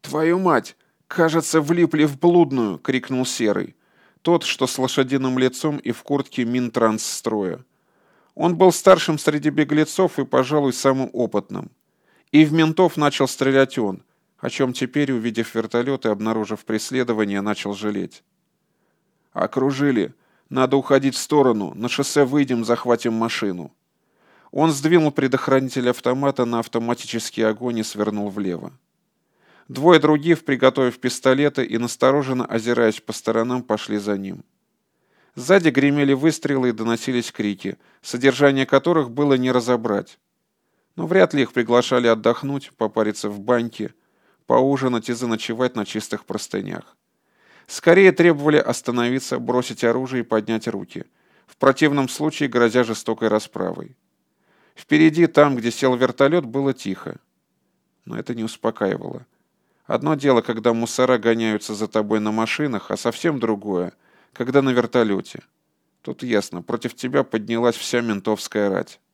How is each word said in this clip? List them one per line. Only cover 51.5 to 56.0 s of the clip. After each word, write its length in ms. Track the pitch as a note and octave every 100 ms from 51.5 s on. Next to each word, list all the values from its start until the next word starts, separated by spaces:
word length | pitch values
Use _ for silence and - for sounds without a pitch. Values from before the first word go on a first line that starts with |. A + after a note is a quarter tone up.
| _
противном 500 | C3+ C3 D3+ C#3+ C3
случае 400 | - D3+ D3 C#3+
грозя 360 | A#2+ A#2+ A#2+
жестокой 440 | A2+ A2 - A2 A2
расправой. 680 | G#2+ - - F#2 F2+ - C3+ _ _ _ _ _ _ _
Впереди, 520 | - - D3+ D#3+ D#3 E3
там, 300 | D#3 D3 B2+
где 140 | A#2
сел 240 | - C3
вертолёт, 520 | B2